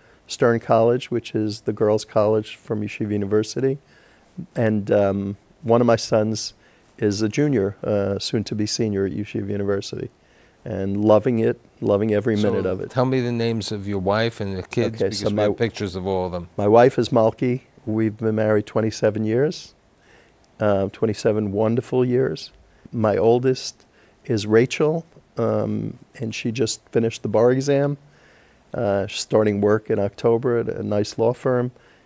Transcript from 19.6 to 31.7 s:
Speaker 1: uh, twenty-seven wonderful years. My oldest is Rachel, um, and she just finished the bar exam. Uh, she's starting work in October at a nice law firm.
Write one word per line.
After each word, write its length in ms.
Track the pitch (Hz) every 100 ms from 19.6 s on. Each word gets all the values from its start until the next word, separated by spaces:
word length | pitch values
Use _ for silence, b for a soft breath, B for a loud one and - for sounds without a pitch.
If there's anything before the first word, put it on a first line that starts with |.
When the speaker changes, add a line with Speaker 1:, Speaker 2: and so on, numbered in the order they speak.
| - _ _ _ b b b b _ -
Speaker 1:
uh, 300 | 107 98 98
twenty-seven 640 | - 113 104 113 107 101
wonderful 500 | 101 110 117 - 127
years. 480 | 127 123 131 156 - _ _ b -
My 240 | 120 107 98
oldest 720 | 113 123 131 127 - - _ b b b -
is 200 | 110 107
Rachel, 600 | 110 131 - 151 165 - - _ -
um, 600 | 113 107 107 107 107 123 - -
and 160 | 113 -
she 160 | 120
just 300 | 113 110 - _
finished 320 | 123 113 -
the 80 | 110
bar 200 | 107 123
exam. 480 | 131 139 139 143 143 _ b b b b b _
Uh, 340 | - 107 98 95
she's 140 | -
starting 400 | - 110 107 101
work 280 | 104 107 -
in 100 | 104
October 580 | 101 - 120 117 131 120
at 100 | 113
a 160 | 104
nice 340 | 104 104 101 -
law 140 | 113
firm. 400 | - 135 123 123